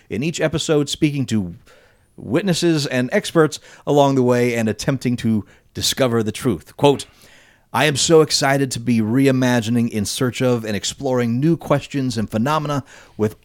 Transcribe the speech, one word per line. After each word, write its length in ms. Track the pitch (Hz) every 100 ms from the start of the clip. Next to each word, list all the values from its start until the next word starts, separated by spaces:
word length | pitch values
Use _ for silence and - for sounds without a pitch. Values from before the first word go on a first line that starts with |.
| -
in 140 | 101
each 180 | 151 156
episode 480 | 156 151 - 147 139
speaking 360 | - 151 143 123
to 280 | 110 87 85 - - _ _ _ -
witnesses 680 | - 151 196 160 175 156
and 240 | 139 127 123
experts 480 | 208 - 170 151 - - - -
along 280 | 147 139
the 80 | 135
way 300 | 123 123 123
and 120 | 117 110
attempting 480 | 104 - 131 127
to 300 | 123 113 107 - _ _
discover 480 | - - - 127 117
the 100 | 107
truth. 420 | - 131 87 -
Quote, 300 | - 143 135 - _ - - _ _ _
"I 120 | 120
am 100 | 151
so 240 | 135 - 160
excited 500 | 151 - 139 139 135
to 100 | 120
be 180 | 120 117
reimagining 880 | 107 127 135 131 127 123 107 120 117
In 140 | 107
Search 380 | 98 - 127 -
Of 240 | 127 120
and 100 | 110
exploring 640 | 98 - - 135 127 117 120
new 160 | 156
questions 600 | 165 - 143 - 139 131 113
and 120 | 104
phenomena 540 | 110 131 156 147 139 - - -
with 220 | - 107 -